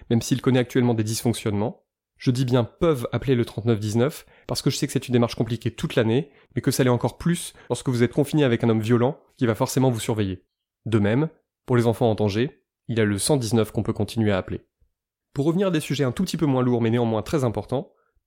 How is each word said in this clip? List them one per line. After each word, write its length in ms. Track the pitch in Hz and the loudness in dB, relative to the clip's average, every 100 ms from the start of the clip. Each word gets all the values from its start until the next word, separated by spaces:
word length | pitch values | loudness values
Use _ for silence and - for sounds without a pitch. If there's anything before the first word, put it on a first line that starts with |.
| - | -2
même 120 | 117 | 0
s'il 200 | - 131 | 0 0
connaît 180 | - 127 | 2 2
actuellement 340 | 120 135 120 | 2 2 2
des 100 | 113 | 2
dysfonctionnements. 840 | 110 113 123 110 113 101 110 - _ _ _ _ | -2 -2 -2 -2 -2 -2 -4 -6 _ _ _ _
Je 140 | 135 | -2
dis 140 | 123 127 | 0 2
bien 180 | 127 | 2
peuvent 460 | 113 - 170 139 120 | 0 0 0 0 -2
appeler 240 | 120 - 123 | -6 0 0
le 80 | |
trente-neuf 340 | 117 - 110 107 | 0 -2 -2 0
dix-neuf, 480 | 107 113 127 - - - - | 0 0 0 -2 -16 -20 -8
parce 140 | - | -4
que 80 | 143 | -2
je 80 | - | -2
sais 100 | 156 | -2
que 60 | |
c'est 160 | 135 - | -4 -2
une 40 | |
démarche 220 | 123 117 - | 0 0 -2
compliquée 400 | 113 117 117 - | -4 -2 -4 -6
toute 200 | 160 - | -4 0
l'année, 360 | 113 120 - _ _ - | 2 0 -2 _ _ -4
mais 60 | |
que 100 | 139 | -2
ça 140 | 127 127 | 2 2
l'est 40 | |
encore 280 | 123 127 - | 2 0 -2
plus 360 | 170 170 - - - | -2 -2 -6 -16 -8
lorsque 200 | 123 - | -6 -2
vous 140 | 120 | 0
êtes 100 | 120 | 2
confiné 320 | - 139 156 139 | 2 0 2 2
avec 180 | 117 | 2
un 60 | 117 | 2
homme 100 | 110 | 2
violent 400 | 107 120 123 156 _ _ | 2 2 2 -2 _ _
qui 80 | 117 | -2
va 80 | |
forcément 380 | 107 131 - 131 | 0 -2 0 0
vous 80 | 113 | 0
surveiller. 460 | - 110 101 92 _ _ _ _ 113 | -2 -2 -2 -4 _ _ _ _ -2
De 120 | 110 | 0
même, 300 | 101 120 160 - _ _ - | 2 2 -2 -6 _ _ -2
pour 100 | 123 | 2
les 120 | 117 | 2
enfants 220 | 110 120 | 2 0
en 60 | 104 | 2
danger, 480 | 107 101 139 - _ _ - | 0 0 -2 -6 _ _ -6
il 100 | 113 | 0
y 40 | |
a 40 | 104 | 0
le 120 | 98 | 0
cent 180 | - 147 | 0 -2
dix-neuf 360 | 113 117 107 | 0 0 0
qu'on 120 | - | -2
peut 80 | 107 | -4
continuer 400 | 110 104 113 107 | -4 -4 0 0
à 60 | 95 | 0
appeler. 280 | - - - _ _ _ _ _ _ | -2 -10 -12 _ _ _ _ _ _
Pour 100 | - 143 | -2 0
revenir 220 | 170 196 | 0 0
à 40 | |
des 100 | 165 | 0
sujets 240 | - 135 131 | -2 -2 -2
un 80 | |
tout 100 | 120 | -2
petit 140 | 185 165 | -4 0
peu 80 | 151 | 0
moins 160 | 131 | 2
lourds 200 | 123 120 | 2 2
mais 80 | 113 | 2
néanmoins 320 | 120 117 110 | 2 2 0
très 220 | 104 160 | -2 0
importants, 480 | 123 107 - 127 - _ _ _ | 0 -2 -4 -6 -6 _ _ _